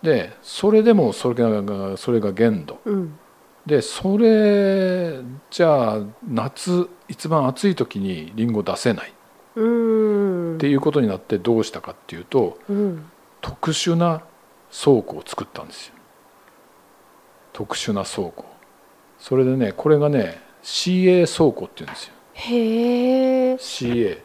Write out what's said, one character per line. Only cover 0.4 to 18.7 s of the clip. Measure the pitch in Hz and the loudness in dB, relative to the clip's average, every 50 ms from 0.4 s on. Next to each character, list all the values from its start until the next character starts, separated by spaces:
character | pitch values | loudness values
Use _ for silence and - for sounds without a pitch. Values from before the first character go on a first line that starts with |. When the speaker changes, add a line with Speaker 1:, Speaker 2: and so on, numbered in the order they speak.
| - | -20
Speaker 1:
そ | - - - - 202 | -16 -10 -2 0 4
れ | 214 220 214 | 4 6 6
で | 233 226 | 6 6
も | 202 160 113 98 | 6 4 2 0
そ | - - 127 120 | -2 -2 -2 0
れ | 117 120 113 107 107 101 | 2 2 2 2 0 -2
が、 | 98 104 98 98 98 98 | -4 -6 -6 -6 -6 -8
そ | 92 - - 120 | -8 -4 -2 -2
れ | 117 | 0
が | 104 104 95 | 0 -2 0
限 | 98 113 117 107 95 76 | 2 2 2 2 0 -6
度。 | 73 - - - | -10 -16 -12 -6
Speaker 2:
う | 233 208 | -4 -2
ん。 | 196 180 160 151 156 - _ _ _ _ _ _ _ _ | -2 -4 -6 -10 -16 -20 _ _ _ _ _ _ _ _
Speaker 1:
で、 | - 151 139 | 0 0 0
そ | 113 - - - - 190 196 208 | 0 -2 -8 -6 -2 -2 0 4
れ | 233 226 220 214 214 208 208 202 202 196 196 190 190 185 185 185 175 170 151 131 127 123 127 139 - _ | 4 6 6 6 4 4 4 4 2 2 2 2 0 0 0 -2 -4 -4 -6 -8 -12 -14 -16 -16 -18 _
じ | - - 175 | -2 0 4
ゃ | 165 151 139 123 110 107 | 4 4 4 2 2 0
あ、 | 110 101 101 107 - - 220 | -2 -6 -8 -12 -16 -12 -6
夏、 | 131 113 107 131 - - - - 180 180 175 - - - _ _ | -4 -4 -4 -4 -8 -10 -4 -2 0 0 0 -2 -6 -20 _ _
一 | 151 - - 160 | -16 -12 -6 -2
番 | 160 156 139 | 0 0 0
暑 | 127 127 - - 202 | 0 -2 0 0 0
い | 185 | 0
時 | - 117 - - 101 | 0 -4 -6 -4 -6
に | 98 98 92 82 78 82 98 | -6 -6 -6 -8 -10 -12 -4
リ | 110 113 | -2 -2
ン | 120 113 | 0 0
ゴ | 104 98 | -2 -2
出 | - 98 | -2 -4
せ | - - 127 110 | -2 0 0 0
な | 92 - | 0 -4
い | - - _ _ _ _ _ - _ _ | -14 -18 _ _ _ _ _ -20 _ _
Speaker 2:
う | 233 220 | -2 0
ん。 | 226 233 233 233 226 220 220 220 214 208 202 202 196 185 175 170 170 165 | 2 2 2 2 2 2 2 2 2 2 2 0 0 -2 -2 -4 -6 -4
Speaker 1:
っ | 160 | -2
て | 156 139 | 0 2
い | 143 | 2
う | 135 | 2
こ | 135 151 147 | 2 2 2
と | 147 | 2
に | 127 107 | 0 0
な | 95 | -2
っ | 92 | -4
て、 | - _ 110 101 | -4 _ -4 -2
ど | 90 117 117 | 0 2 2
う | 113 104 | 2 0
し | - | -2
た | - 82 | -6 -12
か | - - - | -14 -14 -18
っ | - _ | -18 _
て | - - | -18 -16
い | 80 | -16
う | 90 | -16
と、 | _ - 139 113 90 - - - - | _ 0 0 0 0 -4 -10 -8 -6
Speaker 2:
う | 202 | -4
ん。 | 202 208 202 175 160 156 160 _ _ _ _ _ _ | -2 -2 -2 -4 -6 -12 -18 _ _ _ _ _ _
Speaker 1:
特 | - - - - - 160 | -14 -14 -10 -6 -4 -4
殊 | 156 - - 180 170 | -2 -2 0 0 2
な | 165 175 175 165 156 - - _ _ _ _ _ _ _ _ | 2 2 2 0 -2 -6 -16 _ _ _ _ _ _ _ _
倉 | - - - 143 139 117 | -16 -2 4 4 4 4
庫 | 101 - - | 4 -2 -12
を | - - | -14 -12
作 | - - - - | -10 -10 -10 -10
っ | - | -10
た | - - - | -12 -14 -14
ん | - | -14
で | - | -18
す | - - | -20 -20
よ。 | - - - _ _ _ _ _ _ _ _ _ _ _ _ _ _ _ _ _ _ _ _ _ _ _ _ _ _ _ _ _ _ - | -20 -20 -20 _ _ _ _ _ _ _ _ _ _ _ _ _ _ _ _ _ _ _ _ _ _ _ _ _ _ _ _ _ _ -12
特 | - 104 98 - - | -12 -10 -8 -8 -8
殊 | - - 107 | -6 -4 -4
な | 101 95 | -4 -4
倉 | - - - 98 85 | -6 -6 -8 -8 -8
庫。 | - - - - - _ _ _ | -10 -16 -20 -20 -20 _ _ _